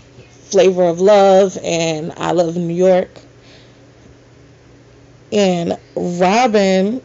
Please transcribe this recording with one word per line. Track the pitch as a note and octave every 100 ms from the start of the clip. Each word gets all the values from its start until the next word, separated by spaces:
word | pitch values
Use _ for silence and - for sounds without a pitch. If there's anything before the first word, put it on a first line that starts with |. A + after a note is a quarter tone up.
| - - - - -
Flavor | G3 F#3 F3+
of | F3 E3+
Love | F#3+ G3+ G3 F#3+ G3 F#3
and | - E3 E3 D#3 E3 -
I | D#3+
Love | E3 E3 F3
New | E3+
York. | E3+ F#3 F#3 - - - - - - - _ - _ - - _ _ - - _ - - - - - -
And | G#3 F#3+ F3 F3 - - E3+
Robin | F3 F3 F3+ A3 B3+ G#3 F#3+ F#3+ G3 B3